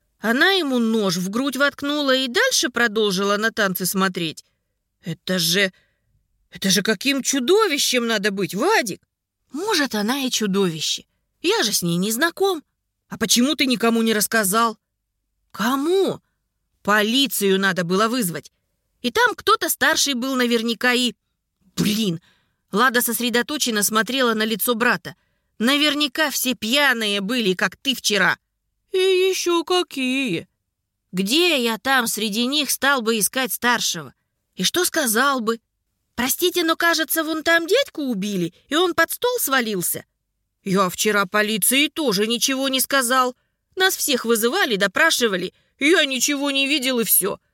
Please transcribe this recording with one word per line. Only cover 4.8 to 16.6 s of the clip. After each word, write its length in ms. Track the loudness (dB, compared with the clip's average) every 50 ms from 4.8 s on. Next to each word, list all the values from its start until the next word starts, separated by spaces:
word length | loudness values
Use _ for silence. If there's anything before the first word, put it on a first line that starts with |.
| _ _ _ _ -12
Это 360 | -10 -10 -8 _ -4 -2 -2
же... 340 | 0 0 0 0 0 0 -2 _ _ _ _ _ _ _ _ _ _ _ _ _ _ _
это 180 | -10 -4 -2 0
же 140 | 0 2 2
каким 400 | 0 -2 -2 0 -2 -2 -2 -2
чудовищем 840 | -2 -2 0 2 4 4 4 4 2 0 0 0 0 0 0 0
надо 260 | 0 0 0 0 -2
быть, 220 | -2 -2 -4 -4 -2
Вадик!» 480 | -2 0 2 2 2 0 -2 -6 -10 _ _ _ _ _ _ _ _ _ _
«Может, 440 | -10 -6 -4 -2 0 0 -2 -2 -2
она 240 | -2 -2 -2 -2 -2
и 100 | -2 -4
чудовище. 760 | -2 -2 -2 0 0 0 0 0 -2 -4 -4 -6 -6 -6 -10 _ _ _ _ _ _ _
Я 220 | -2 0 2 2 0
же 100 | 0 -2
с 80 | -2
ней 160 | -2 -2 -2 0
не 140 | -2 -2
знаком». 520 | -2 0 -2 -2 0 0 0 0 0 -2 -6 _ _ _ _ _ _ _ _ _
«А 80 | -8 -4
почему 380 | -2 0 2 2 2 2 2
ты 100 | 0 0
никому 380 | 0 0 2 2 2 2 2 2
не 100 | 2 0
рассказал?» 640 | 0 0 0 0 0 2 2 2 2 2 0 0 -4 _ _ _ _ _ _ _ _ _ _ _ _ _ _
«Кому?» 720 | -8 -4 -2 -2 0 0 0 2 2 2 2 0 -2 -4 _ _ _ _ _ _ _ _